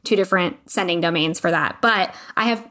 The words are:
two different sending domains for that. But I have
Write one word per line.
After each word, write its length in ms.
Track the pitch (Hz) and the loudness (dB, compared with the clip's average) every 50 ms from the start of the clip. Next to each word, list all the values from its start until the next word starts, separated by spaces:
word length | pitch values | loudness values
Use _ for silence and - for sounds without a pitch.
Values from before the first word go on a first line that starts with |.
| _ | _
two 100 | - 220 | 0 2
different 420 | 196 190 190 196 185 180 170 - - _ - | 2 2 2 2 2 2 0 -4 -6 _ -4
sending 300 | - 214 190 180 170 170 | -2 -2 0 0 0 0
domains 400 | 170 170 170 165 156 160 165 - | 0 0 2 2 0 0 -2 -2
for 100 | - 175 | 0 0
that. 280 | 170 160 151 - - - | 0 0 0 -2 -4 0
But 340 | - 233 220 202 180 - - - - - - | 0 2 2 2 0 -2 -4 -12 -20 -6 -4
I 80 | - 220 | -2 0
have 200 | 233 233 220 233 - | 0 0 -2 -6 -14